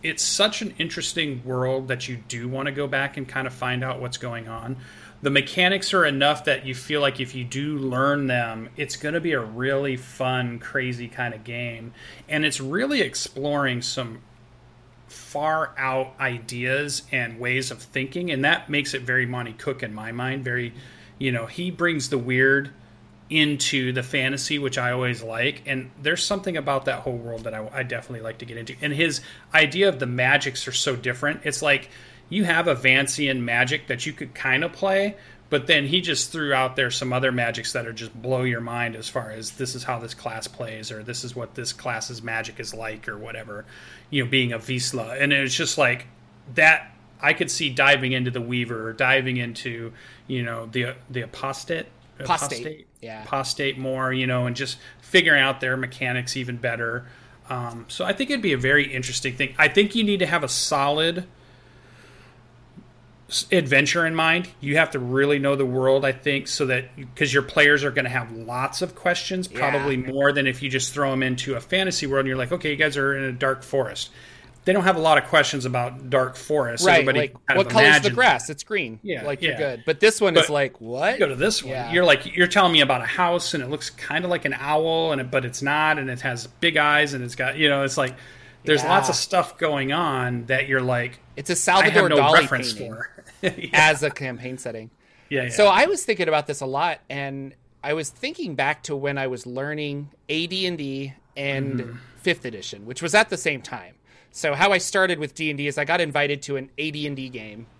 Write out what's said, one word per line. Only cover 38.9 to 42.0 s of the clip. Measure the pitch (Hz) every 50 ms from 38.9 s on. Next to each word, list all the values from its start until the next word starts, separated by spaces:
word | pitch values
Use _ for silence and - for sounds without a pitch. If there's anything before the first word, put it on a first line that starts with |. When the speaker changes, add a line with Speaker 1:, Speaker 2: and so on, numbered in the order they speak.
| 110
Speaker 1:
as | 110 110 -
far | - 135 117 110
as | 107 110 110 113 -
this | - 135 123 127
is | 131 123
how | - 123 117
this | 113 117 -
class | - - 120 113 113 -
plays, | - - - 123 113 113 110 110 -
or | 117 107 107
this | 113 120 - -
is | 123 123
what | 123 117 113 -
this | - 120 117 -
class's | - - 139 117 113